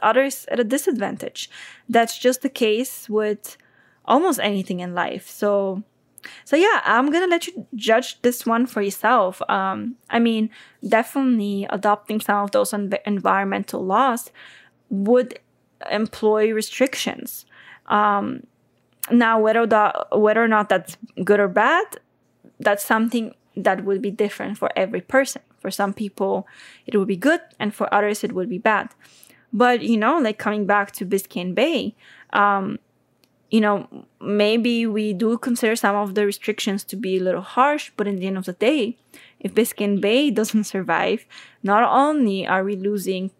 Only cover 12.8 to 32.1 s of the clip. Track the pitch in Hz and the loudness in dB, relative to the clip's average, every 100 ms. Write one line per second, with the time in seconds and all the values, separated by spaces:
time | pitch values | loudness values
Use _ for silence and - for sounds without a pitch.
12.8 | 202 202 208 202 190 190 196 196 196 - | -4 -4 -4 -2 0 0 0 -4 -6 -6
13.8 | 185 208 269 233 - - - - _ _ | 0 2 2 -2 -8 -20 -20 -20 _ _
14.8 | - 196 202 247 247 - _ _ _ - | -8 -2 2 2 2 -8 _ _ _ -16
15.8 | - 208 220 - 214 214 214 214 214 - | -6 -4 -4 -2 0 2 2 0 -4 -2
16.8 | 262 - - - - - - - - - | -2 -2 -6 -8 -14 -16 -20 -20 -20 -16
17.8 | - 208 208 202 208 - - _ _ _ | -2 0 2 0 -4 -8 -14 _ _ _
18.8 | _ - - 240 226 226 214 226 226 220 | _ -12 0 2 4 4 4 2 4 4
19.8 | 208 - - - 214 214 233 214 202 185 | 4 0 -2 2 4 4 2 2 2 0
20.8 | 180 - - - 185 202 196 185 240 339 | -2 -18 -16 -6 2 4 4 2 2 2
21.8 | 415 - _ _ _ _ - - 208 202 | -2 -10 _ _ _ _ -20 -2 0 0
22.8 | - 220 226 240 220 - _ - 196 185 | 2 2 2 -2 -6 -12 _ -2 0 0
23.8 | 196 196 202 214 202 - 190 214 - - | 0 -2 -2 -2 -4 -4 -8 -4 -4 -2
24.8 | 190 185 - 254 269 - _ _ 190 185 | -2 -4 0 0 0 -6 _ _ -8 -4
25.8 | 202 196 208 - 196 196 - - - - | -4 -4 -8 -4 -2 -2 -6 -18 -20 -18
26.8 | - 208 196 180 269 339 - - 214 - | -2 0 0 0 2 0 -4 -6 -6 -4
27.8 | - 208 208 208 202 185 185 180 220 208 | 0 2 2 -2 -4 -4 -6 -2 0 0
28.8 | - _ - _ _ _ - 208 247 240 | -2 _ -20 _ _ _ -8 2 4 2
29.8 | 208 226 220 330 226 208 208 208 196 208 | 2 2 2 2 0 -2 -4 -2 2 2
30.8 | 202 - 185 196 - 185 180 180 294 285 | 0 -6 -4 -4 -4 -8 -4 0 0 0
31.8 | 202 - - | -4 -10 -20